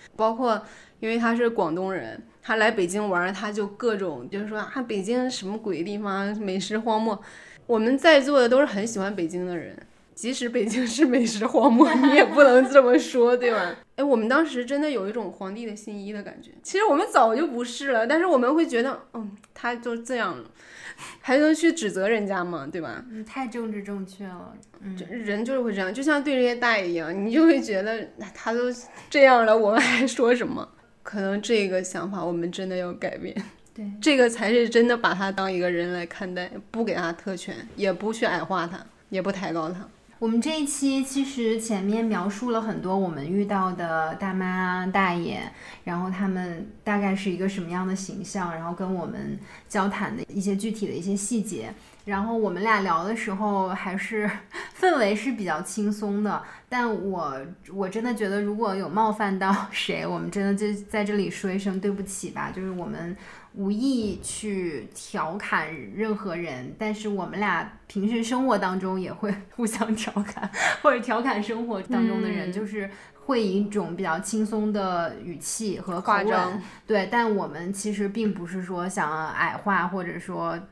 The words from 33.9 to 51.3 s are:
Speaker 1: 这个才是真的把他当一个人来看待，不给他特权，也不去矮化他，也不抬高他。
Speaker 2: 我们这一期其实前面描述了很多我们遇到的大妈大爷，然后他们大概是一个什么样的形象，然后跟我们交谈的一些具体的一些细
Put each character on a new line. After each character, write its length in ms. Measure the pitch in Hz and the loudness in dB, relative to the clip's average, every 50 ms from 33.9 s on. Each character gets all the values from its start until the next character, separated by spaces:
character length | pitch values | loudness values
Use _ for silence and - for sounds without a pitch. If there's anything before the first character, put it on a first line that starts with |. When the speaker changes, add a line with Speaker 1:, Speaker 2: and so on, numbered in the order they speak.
| 202 208 | -6 0
Speaker 1:
这 160 | - 311 277 | 2 4 6
个 120 | 254 247 233 | 6 6 4
才 220 | 233 - 214 208 | 4 0 0 4
是 160 | 240 240 233 220 | 4 4 4 4
真 180 | 233 233 233 | 6 6 6
的 100 | 240 240 | 6 4
把 160 | 233 208 165 175 | 2 2 0 0
他 180 | 185 196 196 | 0 -2 -2
当 200 | 196 196 190 190 | -2 -2 -2 -2
一 80 | 185 175 | -2 0
个 100 | 180 180 | 0 0
人 240 | 175 170 175 180 175 | 0 0 -2 -2 -4
来 120 | 175 170 | -6 -8
看 280 | 170 - - 196 180 180 | -8 -10 -10 -10 -8 -6
待， 160 | 180 180 - - 196 - - | -6 -8 -8 -10 -14 -14 -8
不 140 | - 226 226 | -4 -4 -2
给 100 | 202 170 | -2 -2
他 200 | 175 175 165 170 | -2 -2 -4 -4
特 220 | - - 196 185 | -6 -6 -8 -8
权， 200 | 175 - - 104 113 - - - | -6 -8 -10 -12 -12 -14 -12 -6
也 160 | - 202 190 | -2 0 0
不 200 | 180 185 202 220 | 0 0 -2 -4
去 140 | 220 226 247 | 0 0 0
矮 140 | - 180 160 | 0 0 0
化 260 | 160 175 190 175 165 | -2 -2 -2 -2 -2
他， 180 | 170 190 - - - - _ _ - | -4 -8 -12 -14 -18 -20 _ _ -6
也 120 | 196 185 | -4 -2
不 100 | 180 196 | -2 -2
抬 220 | 196 190 202 160 165 | -2 -4 -4 -4 -4
高 160 | 170 156 165 | -2 -4 -4
他。 180 | 180 190 208 - - _ _ _ - - | -6 -8 -12 -16 -20 _ _ _ -10 -4
Speaker 2:
我 60 | 226 | -2
们 120 | 226 226 233 | 0 2 2
这 220 | 233 311 311 311 | 0 0 -2 -2
一 20 | 285 | -2
期 360 | 285 - - 277 269 269 269 262 | -4 -2 0 0 2 2 0 0
其 220 | - - 277 269 | -2 -2 -2 -2
实 340 | - - 240 226 220 226 220 | -2 -2 -2 0 0 0 0
前 240 | - - 214 185 190 | -2 -2 -2 -2 0
面 220 | 202 220 226 226 | 0 0 0 0
描 240 | 220 208 175 180 202 | 0 0 0 -2 -2
述 220 | 196 - 247 240 | -4 -4 -2 -2
了 100 | 226 220 | -2 -2
很 180 | 220 220 180 - | -2 -2 -6 -4
多 160 | 165 185 190 | -2 -2 0
我 120 | 196 190 | 0 0
们 200 | 175 156 135 143 | -2 -4 -6 -4
遇 160 | 160 190 202 202 | -2 0 0 0
到 280 | 202 202 190 185 185 | 0 0 0 0 0
的 420 | 175 180 170 165 160 160 156 160 165 - | -2 -4 -4 -2 0 0 -2 -2 -4 -6
大 120 | 196 190 | -4 -4
妈 540 | 185 190 185 185 185 185 185 180 180 185 180 | -2 -2 -2 -2 0 0 0 0 0 -2 -2
大 300 | 190 185 196 190 180 175 | 0 0 2 2 2 0
爷， 360 | 175 170 - - - - - - - - - - - - | -2 -2 -4 -6 -6 -8 -10 -14 -16 -20 -20 -18 -12 -8
然 160 | 180 170 175 | -6 -4 -4
后 120 | 185 190 | -4 -4
他 160 | 185 190 202 | -2 -2 -2
们 420 | 190 185 185 180 175 170 165 202 - - - - | 0 0 -2 -4 -6 -6 -8 -10 -14 -14 -10 -4
大 160 | 220 202 202 | -2 0 0
概 160 | 202 196 190 | 0 0 0
是 120 | 196 196 190 | 0 -2 -2
一 40 | 175 | -2
个 140 | 180 190 196 | 0 -2 -2
什 100 | 196 185 | -2 -4
么 120 | 170 165 | -6 -4
样 160 | 180 185 185 | -4 -4 -2
的 80 | 190 190 | -2 -4
形 280 | 190 - - - - 170 | -4 -6 -8 -10 -10 -10
象， 300 | - - 196 180 170 165 | -8 -6 -6 -6 -6 -6
然 100 | 165 165 | -6 -6
后 80 | 170 | -8
跟 220 | 175 - 190 185 190 | -6 -6 -4 -4 -4
我 140 | 175 156 | -4 -4
们 320 | - - 139 143 143 143 - - - - - - | -6 -8 -8 -8 -8 -8 -10 -12 -16 -20 -20 -12
交 220 | - - 196 190 202 | -4 -2 0 0 0
谈 260 | 196 202 196 - 214 | 0 -2 -4 -4 -6
的 60 | - - - | -8 -8 -6
一 80 | - 202 | -6 -4
些 160 | 185 202 190 | -2 0 -2
具 140 | 196 208 226 | -2 -2 -4
体 160 | - - 202 | -4 -4 -6
的 80 | - - | -6 -6
一 80 | 156 | -6
些 140 | 170 196 208 | -4 -2 -2
细 260 | 196 - - | -2 -2 -2